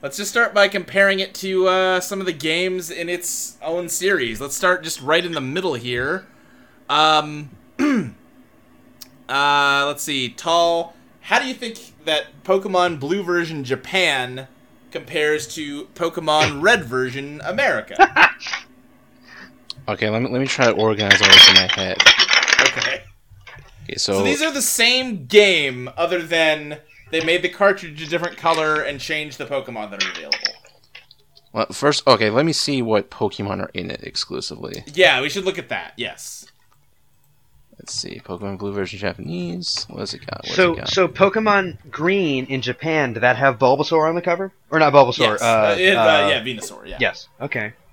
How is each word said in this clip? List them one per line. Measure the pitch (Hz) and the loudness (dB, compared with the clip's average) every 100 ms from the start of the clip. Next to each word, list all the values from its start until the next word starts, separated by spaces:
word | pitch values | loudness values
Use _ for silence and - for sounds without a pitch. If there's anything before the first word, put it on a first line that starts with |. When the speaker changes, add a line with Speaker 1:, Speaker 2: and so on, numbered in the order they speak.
Speaker 1:
let's | 143 165 | -10 -8
just | 208 | -4
start | 233 233 | 0 2
by | 202 196 | 4 4
comparing | 202 175 190 196 190 | 2 -4 2 2 2
it | 190 - | -4 -6
to, | 190 185 185 | -2 2 2
uh, | 185 185 185 | 2 2 0
some | 185 196 | -2 -6
of | 185 | -6
the | |
games | 165 156 160 185 185 165 | -4 -2 -2 -2 -4 -8
in | 170 170 | -10 -6
its | 175 175 - - - | -6 -6 -8 -10 -10
own | 156 170 180 | -6 -6 -4
series. | - 185 190 120 110 | -2 0 0 0 -6
Let's | 139 - | -8 -2
start | 185 180 | 0 0
just | 160 - | -2 -8
right | 135 160 180 | 0 0 0
in | |
the | 160 | -6
middle | 131 151 185 | -6 -4 -4
here. | 127 123 120 135 185 - _ _ - - _ _ | -4 -4 -4 -4 -6 -8 _ _ -20 -20 _ _
Um, | 147 156 156 151 151 147 - - | 2 4 4 0 -8 -14 -18 -20
<clears throat> | - 294 254 139 - _ _ _ _ _ _ _ _ - _ - | -2 0 0 -2 -10 _ _ _ _ _ _ _ _ -20 _ -4
uh, | 135 143 143 143 139 143 | 0 4 4 4 4 0
let's | 143 | -2
see, | - 143 123 | -4 -4 -4
Tall, | 123 175 170 170 170 170 - _ _ | -6 0 2 4 2 -2 -12 _ _
how | - 226 | 0 0
do | 269 | 0
you | |
think | 262 240 226 - - 151 | -8 -10 -12 -18 -12 -2
that | 151 - - - | -2 -2 -16 0
Pokemon | 190 196 185 180 160 | 0 2 0 0 -2
Blue | 127 202 | -4 -4
version | 175 175 165 156 127 | 0 -2 -2 -6 -4
Japan | 131 - 190 175 135 127 127 131 _ _ _ _ | -6 -2 0 0 0 -4 -10 -16 _ _ _ _
compares | - - 160 151 151 139 | -14 -8 -2 0 0 -4
to | - 147 143 - - | -10 -10 -10 -14 -6
Pokemon | 170 175 156 151 151 143 | -4 -2 2 2 2 2
Red | 175 233 139 | 4 4 2
version | 127 127 127 139 147 | -4 -4 -6 -10 -10
America? | - 202 277 127 110 - - - - - | -6 -2 0 -2 -6 -8 -6 0 -2 -2
Speaker 2:
<laughs> | - - - - _ _ _ _ - - - - _ - - | -12 -12 -14 -20 _ _ _ _ -20 -20 -20 -20 _ -14 -8
Speaker 3:
Okay, | 104 107 | -2 -2
let | 107 | 0
me, | 123 | -2
let | 123 | -2
me | 135 | -4
try | - 123 | 2 2
to | |
organize | 104 110 107 104 - | 4 2 2 2 4
all | - | 8
this | - - | 10 10
in | |
my | 95 - | 8 4
head. | - 190 - - - - - - - | -2 -4 2 2 4 2 2 2 2
Speaker 1:
Okay. | - - - - - _ _ - - - - - | 2 0 -4 -6 -10 _ _ -20 -20 -20 -20 -20
Speaker 3:
Okay, | - - | -14 -6
so | - 98 | -2 0
Speaker 1:
So | 98 | 2
these | 285 | 0
are | 311 | -2
the | 277 | -2
same | - - 233 254 254 202 127 | -2 2 2 2 -2 -6 6
game, | 208 202 175 143 127 127 139 | 8 8 4 0 -4 -10 -4
other | 175 180 | -2 -2
than | 160 165 160 151 147 147 _ - - | 0 2 2 2 -4 -14 _ -20 -6
they | 160 | -4
made | 160 175 | 2 0
the | 175 | 0
cartridge | - 202 190 170 147 | 2 2 2 -6 -12
a | 156 | -4
different | 165 170 - | -4 -4 -2
color | 165 165 156 151 | 0 2 2 0
and | 123 139 | -2 -6
changed | - 156 151 131 | -6 -6 -6 -10
the | 147 | -6
Pokemon | 139 127 117 107 | -6 -6 -10 -10
that | 98 | -6
are | 101 | -8
available. | 92 76 - - - - _ _ - _ _ _ _ _ | -8 -8 -6 -6 -10 -20 _ _ -20 _ _ _ _ _
Speaker 3:
Well, | 107 - | -4 -4
first, | - 143 143 - | 0 0 2 4
okay, | 113 107 | 4 4
let | 113 160 | 2 0
me | |
see | 151 - 139 | 0 -2 -2
what | 117 107 - | 0 0 -2
Pokemon | - 104 - 101 95 | -4 -4 -4 -6 -6
are | 92 | -6
in | - 90 | -8 -8
it | - | -10
exclusively. | - - - - - - - - - | -10 -10 -8 -8 -10 -10 -12 -12 -12
Speaker 1:
Yeah, | 151 180 131 | 2 4 4
we | 143 | -2
should | 196 185 | -4 -6
look | 160 | -6
at | 131 | -8
that, | 104 82 - | -8 -10 -10
yes. | 110 - - - - _ _ _ _ _ _ _ _ _ _ _ _ _ | -12 -10 -16 -18 -20 _ _ _ _ _ _ _ _ _ _ _ _ _
Speaker 3:
Let's | - | -12
see, | - - - - | -10 -10 -12 -10
Pokemon | 90 98 95 | -8 -8 -6
Blue | 101 | -6
version | 101 92 101 | -4 -6 -6
Japanese. | 98 - 113 175 175 175 170 - - | -8 -8 -8 -8 -6 -8 -6 -8 -8
What | - | -10
does | - | -10
it | - - | -10 -12
got? | - | -12
What | - | -6
does | - | 0
Speaker 2:
So, | 180 | 0
Speaker 3:
it | 165 | 0
got? | - | -2
Speaker 2:
so | - 180 | 0 0
Pokemon | - 196 208 214 202 185 - 147 | 4 2 2 2 2 0 -8 -14
Green | - 165 196 175 135 131 | -4 0 0 0 -2 -2
in | 135 | -4
Japan, | 120 123 156 160 135 | -4 -6 -2 0 0
did | 113 | 2
that | 123 120 | 2 4
have | 139 117 | 2 4
Bulbasaur | 131 139 151 160 156 | 4 4 2 2 2
on | 165 | 0
the | |
cover? | 175 175 196 _ _ | -2 -2 -4 _ _
Or | 156 | 4
not | 151 | 6
Bulbasaur, | 143 127 123 113 107 | 8 6 4 0 2
Speaker 1:
Yes. | |
Speaker 2:
uh, | 117 | 2
Speaker 1:
Uh, | 113 107 101 | 4 4 4
it, | 185 - | 4 6
uh, | |
Speaker 2:
uh, | 110 107 98 | 6 4 4
Speaker 1:
yeah, | 135 | 0
Venusaur, | 117 110 - - 64 | -2 -8 -12 -14 -16
yeah. | 82 | -2
Speaker 2:
Yes, | 107 - - _ | -2 -2 -16 _
okay. | 139 127 107 - _ | -8 -6 -8 -10 _